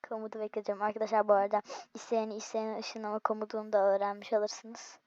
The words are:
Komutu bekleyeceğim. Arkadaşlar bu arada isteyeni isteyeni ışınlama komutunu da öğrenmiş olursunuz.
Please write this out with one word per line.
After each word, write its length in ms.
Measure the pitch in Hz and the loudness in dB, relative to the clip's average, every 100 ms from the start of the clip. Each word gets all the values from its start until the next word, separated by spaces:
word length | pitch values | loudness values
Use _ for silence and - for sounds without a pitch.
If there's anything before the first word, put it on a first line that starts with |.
| - | -8
Komutu 320 | 220 220 220 | -8 -8 -6
bekleyeceğim. 420 | 214 214 208 196 | -4 -4 -4 -2
Arkadaşlar 460 | 214 214 214 220 208 | -2 0 2 4 8
bu 40 | |
arada 300 | 202 202 208 - - - | 6 6 2 -2 -14 -12
isteyeni 400 | 220 - 226 220 | -16 -2 0 0
isteyeni 440 | 214 - 226 220 220 | -6 -4 -4 -2 -4
ışınlama 400 | 220 226 214 214 | -6 -8 -6 -2
komutunu 540 | - 214 214 220 214 | 0 0 -4 -6 0
da 120 | 214 | 2
öğrenmiş 480 | 196 196 202 202 - | 4 2 0 -4 -2
olursunuz. 680 | 220 208 - 226 233 - - | 0 0 -6 -14 -16 -18 -20